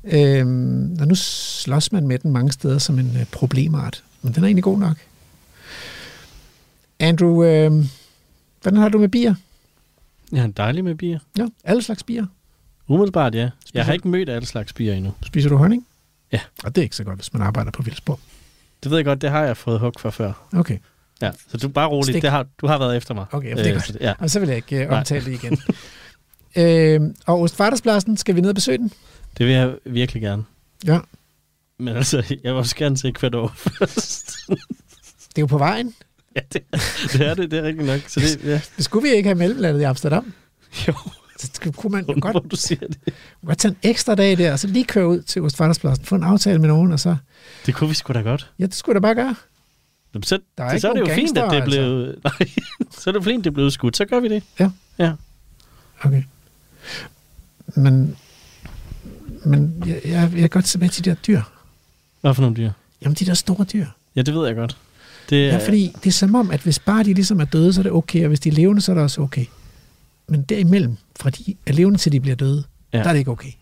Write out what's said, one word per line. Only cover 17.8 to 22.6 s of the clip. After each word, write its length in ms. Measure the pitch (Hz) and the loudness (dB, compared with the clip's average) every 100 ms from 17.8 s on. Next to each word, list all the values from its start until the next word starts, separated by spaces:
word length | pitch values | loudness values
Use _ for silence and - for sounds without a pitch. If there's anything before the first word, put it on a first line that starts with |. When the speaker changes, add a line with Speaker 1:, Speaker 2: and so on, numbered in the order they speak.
Speaker 1:
Vildsborg. 360 | 113 - - 139 _ - - _ _ _ | -8 -6 -6 -6 _ -20 -20 _ _ _
Speaker 2:
Det 80 | 139 | -2
ved 60 | 160 | 0
jeg 80 | 143 | 0
godt, 160 | 135 | 0
det 80 | 143 | 0
har 140 | 151 | 0
jeg 140 | 147 113 | 0 -2
fået 220 | - 113 | -2 -2
hug 140 | 120 - | -2 -4
for 100 | 113 | -10
før. 380 | - 104 107 _ | -6 -6 -8 _
Speaker 1:
Okay. 240 | 180 170 107 _ _ _ _ | -2 0 -2 _ _ _ _
Speaker 2:
Ja, 100 | 104 85 _ | -8 -8 _
så 100 | 117 | -8
du 100 | 135 | -4
bare 180 | 139 156 | 0 0
rolig, 260 | 143 139 | 0 0
Speaker 1:
Stik. 80 | 160 | 0
Speaker 2:
det 100 | 147 | 0
har, 140 | 143 127 - | 0 -4 -6